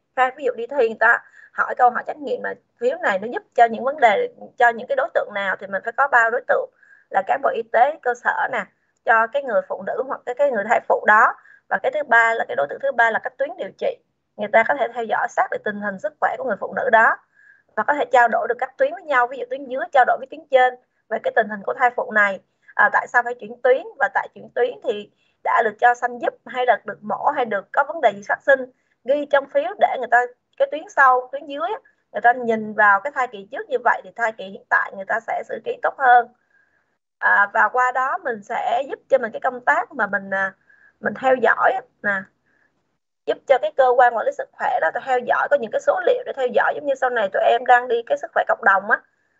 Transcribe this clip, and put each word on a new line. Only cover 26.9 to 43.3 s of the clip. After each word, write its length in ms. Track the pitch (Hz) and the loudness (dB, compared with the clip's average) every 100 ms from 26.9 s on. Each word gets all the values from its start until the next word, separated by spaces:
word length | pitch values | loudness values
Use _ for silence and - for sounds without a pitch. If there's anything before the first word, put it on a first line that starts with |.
| 170 | -12
mổ 280 | 208 - 285 294 | -8 -4 -2 -2
hay 80 | |
được 280 | 233 202 - | -2 -4 -2
có 120 | 220 277 | -2 -2
vấn 120 | 330 | 0
đề 120 | 240 | 0
gì 80 | 202 202 | 0 -6
phát 140 | - 294 | -2 2
sinh, 260 | 262 254 _ _ _ | 2 0 _ _ _
ghi 220 | 240 294 285 | -2 -2 0
trong 160 | 277 277 | 0 0
phiếu 280 | 285 339 415 | -4 -4 0
để 160 | - - | 0 0
người 100 | 226 | 0
ta 160 | 240 247 - _ - | 0 0 -8 _ -4
cái 100 | 277 | -2
tuyến 120 | 294 381 | -2 -4
sau, 400 | 311 269 254 254 | 4 4 4 0
tuyến 140 | 277 294 | -12 -10
dưới 220 | 285 349 | -8 -6
á, 60 | 466 - _ _ | -8 -12 _ _
người 80 | 208 | 2
ta 120 | 233 | 2
nhìn 420 | 247 233 220 214 | 2 -2 -4 -4
vào 260 | 214 208 196 | 2 4 4
cái 120 | 285 | 0
thai 120 | 277 247 | -6 -6
kỳ 220 | 196 196 | -8 -14
trước 180 | 311 440 | -14 -6
như 80 | 247 | -2
vậy 160 | 226 - | 0 -2
thì 60 | 190 233 | -6 -6
thai 160 | 226 | -6
kỳ 120 | 220 | -6
hiện 200 | 190 196 _ | -14 -16 _
tại 240 | 196 - 196 | -2 -2 -8
người 80 | |
ta 160 | 190 220 | -6 -6
sẽ 220 | - - - | -4 -8 -8
xử 100 | 220 | -10
trí 140 | - - | -8 -4
tốt 120 | - - | -6 0
hơn. 300 | 254 247 233 _ _ _ _ _ _ _ _ _ | 4 4 4 _ _ _ _ _ _ _ _ _
À, 320 | 202 202 202 | 2 2 2
và 160 | 220 214 | 2 0
qua 240 | 247 254 | 2 0
đó 260 | 254 262 381 | 0 -4 -4
mình 240 | 302 220 | -6 -8
sẽ 400 | 202 226 - 233 277 | -8 -6 -4 -4 -4
giúp 100 | - _ | -10 _
cho 100 | 269 | 0
mình 140 | 220 | 0
cái 80 | - | -6
công 200 | 262 247 | -6 -2
tác 320 | 262 311 480 | 0 0 -2
mà 140 | 277 202 | -6 -4
mình, 240 | 202 196 | -4 -6
à, 180 | 196 190 - _ _ _ _ | -4 -4 -8 _ _ _ _
mình 140 | 214 202 | -8 -2
theo 140 | 262 254 | 2 4
dõi 300 | 220 - - | 2 2 0
á, 80 | 381 - _ | 0 -6 _
nè, 200 | 208 196 202 _ _ _ _ _ _ _ _ _ | -6 -4 -8 _ _ _ _ _ _ _ _ _
giúp 120 | - | -6